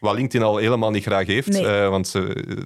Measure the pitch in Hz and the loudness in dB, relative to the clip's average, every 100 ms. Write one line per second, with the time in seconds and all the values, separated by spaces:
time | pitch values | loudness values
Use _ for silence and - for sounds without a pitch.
0 | 104 107 131 123 110 104 110 120 110 104 | -2 0 0 2 2 2 2 2 0 0
1 | 98 98 95 120 135 196 165 101 98 95 | 0 0 0 0 0 0 2 2 2 0
2 | 92 98 98 101 - 92 | -2 -2 -4 -4 -8 -8